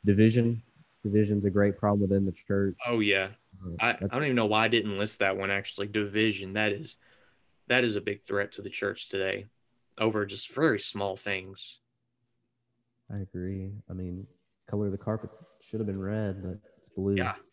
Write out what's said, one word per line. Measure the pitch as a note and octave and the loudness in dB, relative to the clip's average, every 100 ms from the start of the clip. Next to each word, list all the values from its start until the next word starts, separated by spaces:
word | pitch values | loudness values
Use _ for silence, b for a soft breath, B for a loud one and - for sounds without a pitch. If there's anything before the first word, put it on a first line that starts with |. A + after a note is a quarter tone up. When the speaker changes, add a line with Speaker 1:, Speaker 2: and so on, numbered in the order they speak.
| G2+ | 4
Speaker 1:
division. | G2+ A2 A#2 A#2 A#2 - _ _ _ | 6 6 6 2 0 -8 _ _ _
Division's | G#2 G#2 G#2 G#2 G2 | 0 2 4 2 2
a | |
great | G2 G2+ G2 | 4 2 4
problem | G#2 G2+ | 2 2
within | G2 G2 | 4 2
the | G2 | 2
church. | F2 - G2 G2 F2 B2 | -4 -2 0 0 -2 -2
Speaker 2:
Oh, | A#2 | 0
yeah. | G#2 G2 F#2+ G#2 _ F#2+ F#2 | 2 2 0 -8 _ -14 -10
Speaker 1:
Uh, | E2+ | 0
Speaker 2:
I, | A2+ | 0
I | - | 0
Speaker 1:
that's | G2 | -2
Speaker 2:
don't | B2 | 0
even | D3 B2 | 2 2
know | G#2+ | 4
why | G#2+ A2 | 4 4
I | |
didn't | A#2 G#2 G2 | 4 2 -2
list | A2 - | -2 0
that | G2 F#2+ | 0 2
one, | G2 | 0
actually. | G2 G2+ - G2+ | -2 -4 -8 -4
Division, | G#2+ G2+ G#2 A2 G2 F#2+ | -2 0 2 2 0 -6
that | G2+ G#2+ | -2 0
is, | G2+ D#3 - b b b b b _ _ | -2 -8 -16 b b b b b _ _
that | B2 | 2
is | A#2+ G2+ | 2 0
a | |
big | G2 G2+ | -4 -8
threat | - G2+ G2+ | -4 -4 -4
to | - | -8
the | G2+ | -12
church | - G2+ G2 - | -4 -4 -4 -6
today | G2 F#2+ G2 G2+ _ _ _ _ - | -4 -2 -4 -8 _ _ _ _ -2
over | A2 G#2+ | 0 0
just | G2 G2+ - | -2 -6 -8
very | - D#3 G#2+ | 0 2 2
small | - G#2 G2 F#2+ | -2 -4 -4 -4
things. | - F#2+ F#2 G2 - - _ _ _ _ _ _ _ _ _ _ _ _ _ | -6 -6 -8 -14 -18 -20 _ _ _ _ _ _ _ _ _ _ _ _ _
Speaker 1:
I | G2+ | -12
agree. | F#2+ F2+ F2+ G2 F#2+ G2+ - | -10 -8 -6 -6 -8 -12 -12
I | |
mean, | F#2 F#2 F2+ G2 _ _ _ - | -10 -8 -10 -12 _ _ _ -6
color | G#2 G#2 | -4 -2
of | |
the | G2 | -4
carpet | - A2 - - - _ | -4 -4 -6 -16 -20 _
should | - A2 | -10 -6
have | G#2 | -4
been | G2 | -4
red, | F#2+ G#2+ G#2 F#2+ | -4 -2 -2 -4
but | F#2 F#2+ _ _ | -8 -10 _ _
it's | - | -14
blue. | - G2 G2 | -4 0 2
Speaker 2:
Yeah. | G2+ - - | 0 -4 -12